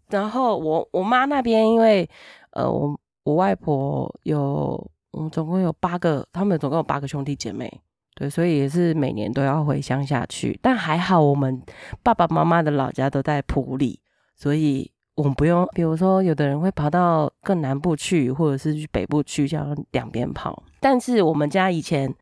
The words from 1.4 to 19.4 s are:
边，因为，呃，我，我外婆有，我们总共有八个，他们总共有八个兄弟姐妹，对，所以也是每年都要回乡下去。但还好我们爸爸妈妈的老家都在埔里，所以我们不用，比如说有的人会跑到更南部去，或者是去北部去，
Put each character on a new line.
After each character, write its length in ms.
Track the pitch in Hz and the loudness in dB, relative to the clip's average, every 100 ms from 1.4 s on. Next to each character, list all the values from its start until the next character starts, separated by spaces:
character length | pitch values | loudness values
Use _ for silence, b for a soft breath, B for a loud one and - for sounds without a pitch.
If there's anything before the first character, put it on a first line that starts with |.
边， 240 | 240 220 220 | 2 4 4
因 100 | 226 | 6
为， 300 | 226 202 170 B B B B | 6 4 2 B B B B
呃， 180 | - 123 | -4 -2
我， 300 | 127 147 143 _ _ | 0 -2 -4 _ _
我 120 | - 156 | -2 2
外 200 | 190 185 | 2 0
婆 580 | - 139 139 139 127 - | 0 -2 0 -2 -4 -6
有， 600 | - 151 139 147 143 - - _ _ | -4 -2 0 -2 -2 -6 -10 _ _
我 100 | - | -10
们 80 | 156 | -8
总 160 | 165 160 | -6 -2
共 140 | 185 | 0
有 100 | 180 156 | 0 -2
八 180 | 175 175 | -4 -2
个， 300 | 170 143 - | 0 0 -4
他 100 | 175 | -4
们 160 | 202 165 | 0 0
总 100 | 139 | 0
共 60 | 160 | -2
有 80 | |
八 160 | 151 143 | -2 -2
个 80 | 139 | -4
兄 160 | 147 | -6
弟 100 | 139 | -6
姐 200 | 139 113 | -6 -6
妹， 180 | 98 - - _ _ _ | -8 -10 -14 _ _ _
对， 160 | - 143 | -8 -6
所 160 | 156 175 | 0 2
以 120 | 151 | 2
也 100 | 139 | 0
是 260 | 170 170 | 2 2
每 200 | 160 135 | 2 0
年 180 | 107 104 | -2 -4
都 100 | - | 0
要 220 | 139 151 | 0 0
回 180 | 147 139 | 0 -2
乡 240 | 139 135 139 | -2 -2 -2
下 200 | 135 - | -2 -4
去。 320 | - 127 - | -6 -6 -2
但 140 | 247 240 | 0 0
还 220 | 165 160 | 0 -2
好 240 | 185 180 | 2 4
我 120 | 147 | 4
们 280 | 143 135 131 - B B B | 4 0 -2 -8 B B B
爸 100 | - | 0
爸 140 | 226 165 | 2 2
妈 160 | 160 | 2
妈 180 | 160 170 | 2 4
的 100 | 151 | 2
老 200 | 147 131 | 0 -2
家 180 | - 131 | -2 -2
都 140 | 139 | 0
在 180 | 135 147 | -2 -2
埔 340 | - - 131 135 | -2 -4 -2 -2
里， 240 | 131 - _ _ _ _ | -2 -4 _ _ _ _
所 180 | 143 | -2
以 380 | 151 151 139 - _ _ - | 0 2 0 -4 _ _ -2
我 80 | |
们 100 | 143 | 0
不 120 | 131 151 | 2 2
用， 200 | 175 185 | 4 2
比 80 | - | 0
如 140 | 165 160 | 0 2
说 260 | 185 190 | 2 4
有 140 | 185 147 | 2 2
的 100 | 143 | 0
人 140 | 143 | 0
会 100 | 185 | -2
跑 180 | - 147 | -2 0
到 420 | 175 175 160 147 - | 2 2 2 0 -4
更 200 | - 185 | -2 -2
南 180 | 151 139 | 0 -2
部 160 | 175 151 | -2 -2
去， 340 | - 175 127 | 0 0 0
或 220 | 135 156 | 0 0
者 60 | 135 | 0
是 160 | 156 | -2
去 120 | 151 151 | -4 -4
北 140 | - 87 | -4 0
部 180 | 147 | -2
去， 240 | 143 - | -2 -2